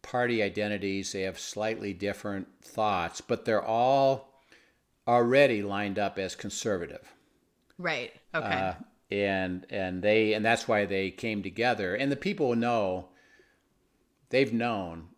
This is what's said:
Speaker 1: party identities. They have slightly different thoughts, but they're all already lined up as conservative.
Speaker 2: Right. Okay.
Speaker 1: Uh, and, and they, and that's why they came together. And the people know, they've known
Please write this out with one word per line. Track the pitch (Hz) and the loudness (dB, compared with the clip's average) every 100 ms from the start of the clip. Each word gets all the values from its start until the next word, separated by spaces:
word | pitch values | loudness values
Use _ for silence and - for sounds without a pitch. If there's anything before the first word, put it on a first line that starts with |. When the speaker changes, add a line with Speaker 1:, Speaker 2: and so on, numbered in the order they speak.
Speaker 1:
party | - 123 123 117 | -4 -2 2 2
identities. | 101 98 104 101 98 98 92 | 0 0 -2 0 -2 -2 -4
They | 98 | -4
have | 95 92 | -4 -6
slightly | - - 107 113 101 | -10 -4 -4 -2 -6
different | 90 101 98 104 98 - _ | -4 -4 -4 -6 -6 -8 _
thoughts, | - - 107 95 85 - | -12 -2 0 2 -2 -6
but | - 120 | -4 -2
they're | - 107 | 0 0
all | 110 113 127 139 135 135 - _ _ - _ _ _ _ - | 2 2 4 6 4 2 -4 _ _ -20 _ _ _ _ 2
already | 120 120 135 139 110 | 4 6 6 6 4
lined | 101 98 104 98 | 0 -2 -2 0
up | 101 98 | -2 -2
as | 95 | -6
conservative. | - 101 - 113 98 82 - - _ _ _ _ _ _ - | -6 -10 -6 -2 -2 -4 -10 -18 _ _ _ _ _ _ -8
Speaker 2:
Right. | 175 143 98 - _ | -4 -4 -6 -14 _
Okay. | 165 113 | -4 -2
Speaker 1:
Uh, | 92 95 - - _ _ | -2 -2 -4 -14 _ _
and, | 101 101 95 92 90 - | 0 2 2 0 -4 -6
and | 101 92 92 | -4 -4 0
they, | 104 110 107 | 4 4 4
and | 107 110 | 2 2
that's | 113 - | 2 2
why | 107 98 | 0 2
they | 95 95 | 0 -2
came | - 117 104 | -4 -6 -4
together. | 95 92 120 110 92 | -6 -2 0 0 -2
And | 104 139 | -2 -2
the | 139 | -2
people | 190 202 135 117 | -4 0 0 2
know, | 117 117 98 92 82 _ _ _ _ _ _ _ _ _ _ _ _ | 2 0 0 -2 -8 _ _ _ _ _ _ _ _ _ _ _ _
they've | 127 135 | 2 2
known | 113 120 107 90 82 82 | 2 -2 -2 -6 -10 -16